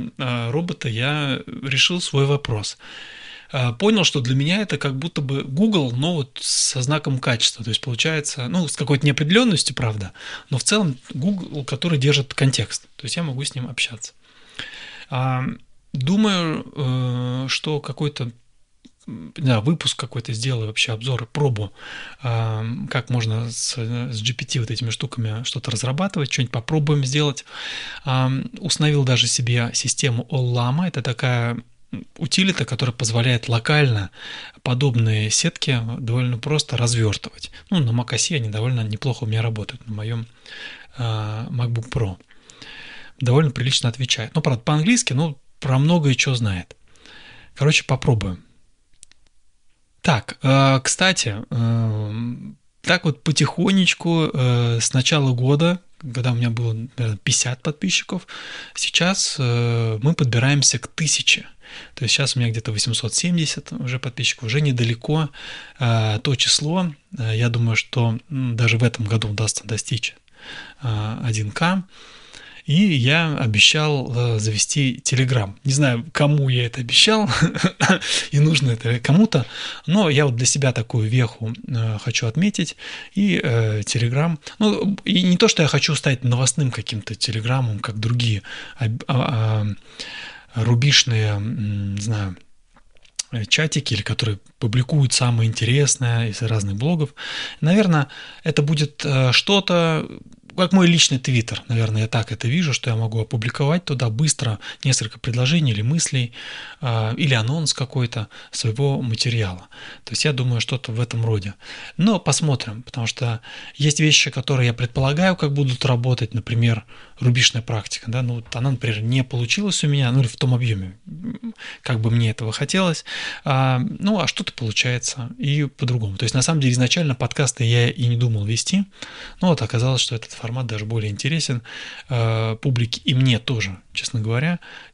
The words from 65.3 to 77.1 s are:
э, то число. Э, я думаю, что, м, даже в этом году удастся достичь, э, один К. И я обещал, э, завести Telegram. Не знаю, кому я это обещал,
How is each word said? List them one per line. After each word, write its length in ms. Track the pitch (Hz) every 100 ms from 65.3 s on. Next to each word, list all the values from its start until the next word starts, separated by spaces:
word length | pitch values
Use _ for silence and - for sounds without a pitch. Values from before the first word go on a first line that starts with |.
| - - - - -
э, 400 | 120 113 110 104
то 140 | 147 127
число. 580 | - - 147 185 175 143 _ -
Э, 180 | 113 110
я 140 | 120
думаю, 260 | 117 117 110
что, 440 | - 123 117 113 -
м, 260 | 135 127 113
даже 220 | 117 113
в 60 |
этом 220 | 120 - 101
году 240 | 113 107
удастся 360 | 104 107 - -
достичь, 500 | 110 - 117 - - _ - - - - -
э, 340 | 123 107 107 113
один 280 | 120 110 104
К. 320 | - 170 190 - - - - - - - - -
И 80 |
я 640 | 151 208 143 123 160 160 -
обещал, 720 | 113 104 - 156 151 143 - 123 120 110
э, 40 |
завести 640 | 107 107 - 147 135 - -
Telegram. 480 | 127 131 123 98 98
Не 100 | 135
знаю, 300 | 135 139 120 117
кому 380 | - 147 151 135
я 160 | 123 120
это 160 | 131
обещал, 480 | 120 - -